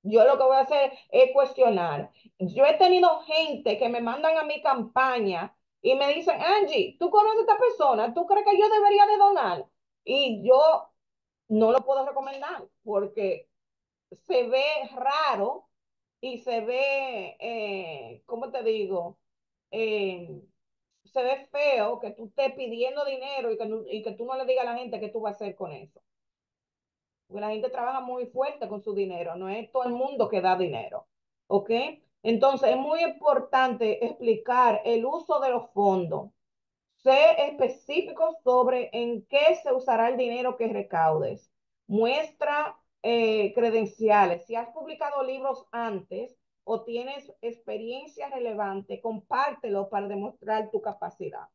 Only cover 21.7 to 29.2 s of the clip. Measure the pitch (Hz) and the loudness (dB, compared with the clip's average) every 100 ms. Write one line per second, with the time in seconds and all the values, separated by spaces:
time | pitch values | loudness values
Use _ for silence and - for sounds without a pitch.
21.7 | 254 208 240 - - 220 - 269 269 254 | 2 0 -4 -10 -14 -10 -2 -2 -4 -10
22.7 | 233 254 285 285 262 269 277 233 220 220 | -4 -4 -2 -6 -6 -8 -6 -4 -4 -6
23.7 | 220 - 214 214 196 240 262 254 254 233 | -8 -8 -10 -10 -10 -8 -6 -2 -2 -2
24.7 | 240 247 208 208 226 214 202 202 - 180 | -6 -8 -10 -8 -8 -8 -8 -12 -10 -12
25.7 | 135 - _ _ _ _ _ _ _ _ | -14 -20 _ _ _ _ _ _ _ _
26.7 | _ _ _ _ _ _ 196 214 214 254 | _ _ _ _ _ _ -10 -8 -6 -6
27.7 | 254 240 262 247 247 247 254 277 294 202 | -6 -4 -6 -8 -8 -8 -4 -6 -6 -12
28.7 | 202 214 202 190 175 | -10 -8 -4 -4 -6